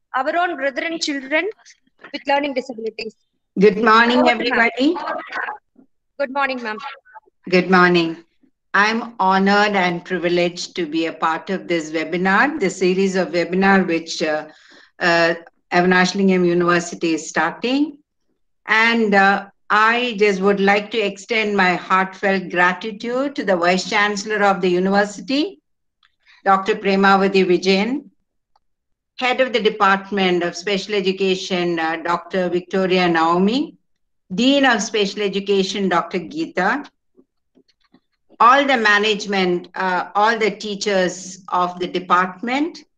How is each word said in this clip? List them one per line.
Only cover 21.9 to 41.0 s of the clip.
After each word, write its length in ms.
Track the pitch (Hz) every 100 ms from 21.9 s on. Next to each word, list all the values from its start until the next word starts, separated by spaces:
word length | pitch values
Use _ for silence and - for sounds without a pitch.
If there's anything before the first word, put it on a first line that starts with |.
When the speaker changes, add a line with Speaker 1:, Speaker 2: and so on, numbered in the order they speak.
| 190 185 - 202 190 170
Speaker 2:
gratitude 880 | 175 180 185 220 214 233 247 285 277
to 80 |
the 120 | 202 180
Vice 340 | 175 185 -
Chancellor 540 | 220 208 202 208 214
of 180 | 202 190
the 80 | 185
university, 880 | 175 190 196 202 - 180 269 370 - _ _ _ _ _ _ _ _ 196
Doctor 300 | 190 196 214
Premavati 680 | 196 196 196 196 190 196
Vijayan, 640 | 180 175 185 190 220 285 - _ _ _ _ _ _ _ _ _ _ -
Head 240 | 254 247
of 100 | 254
the 100 | 233
Department 840 | 208 214 196 196 196 202 185 175
of 120 | 170 170
Special 380 | 208 190 196
Education, 840 | 208 185 190 190 185 - 180 175 165
uh, 180 | 160 165
Doctor 520 | 165 170 - 185 180
Victoria 600 | 175 - 196 185 185 175
Naomi, 680 | 165 165 175 196 254 330 - _ _ _ _ _
Dean 320 | 185 254 277 269
of 160 | 226
Special 400 | - 220 196 -
Education, 680 | 202 190 196 196 190 214 190
Doctor 300 | 170 - 185
Geeta, 680 | 165 156 165 - 185 262 285 _ _ _ _ _ _ _ _ _ _ _ _ _ _ -
all 260 | 226 277 277
the 120 | 254
management, 920 | 214 208 214 202 196 196 185 175 180 -
uh, 340 | 185 180 170 202
all 220 | 214 226
the 140 | 208
teachers 920 | 202 214 202 208 196